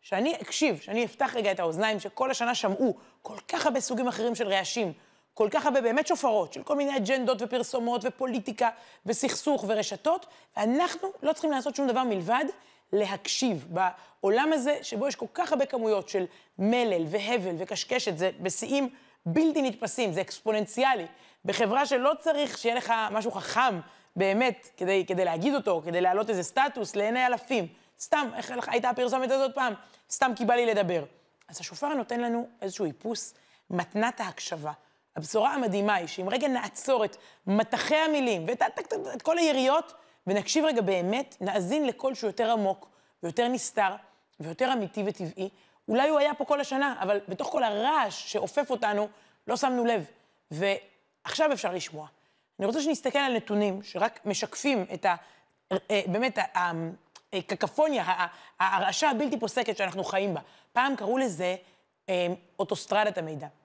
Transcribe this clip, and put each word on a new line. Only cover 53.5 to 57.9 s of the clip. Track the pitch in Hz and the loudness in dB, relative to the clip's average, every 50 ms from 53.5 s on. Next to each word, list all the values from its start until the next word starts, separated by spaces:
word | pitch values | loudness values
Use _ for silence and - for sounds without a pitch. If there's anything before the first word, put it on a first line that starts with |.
| 208 208 208 202 185 196 202 | 0 2 2 2 0 -4 -8
שרק | - - 180 196 233 - - - | -10 -2 0 0 0 -2 -4 -4
משקפים | 214 196 - - 208 - - - 285 269 220 185 - 190 | -4 -2 -2 -4 -6 -8 -2 0 0 0 0 -2 -4 -8
את | 175 - | -2 0
ה-, | 190 175 170 - - - _ _ _ _ _ _ _ | 0 0 0 -6 -20 -20 _ _ _ _ _ _ _
אה, | 190 190 - _ 220 202 196 | -4 -4 -2 _ 0 0 0
באמת, | 190 175 214 247 262 202 | 0 0 0 0 0 0
ה-, | 220 190 - - 180 | -2 -4 0 0 0
ה-, | 180 175 165 165 165 165 180 - _ _ _ - _ _ - | 0 0 -2 -4 -6 -6 -8 -12 _ _ _ -20 _ _ -6
הקקפוניה, | 190 - - 185 160 - 196 - - 302 311 | -6 -4 -4 -4 -2 -2 -4 2 2 2 2